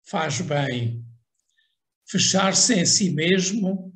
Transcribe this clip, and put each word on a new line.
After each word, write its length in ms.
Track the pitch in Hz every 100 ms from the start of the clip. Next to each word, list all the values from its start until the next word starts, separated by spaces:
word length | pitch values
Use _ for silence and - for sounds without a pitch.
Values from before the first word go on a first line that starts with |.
| -
faz 360 | 185 156 147
bem. 600 | 143 143 139 123 117 - - - _ _ _ _ _ _ _ _ -
Fechar-se 680 | 185 - 190 190 185 -
em 120 | 202 -
si 240 | - 190
mesmo 800 | 147 170 185 180 220 190 190 -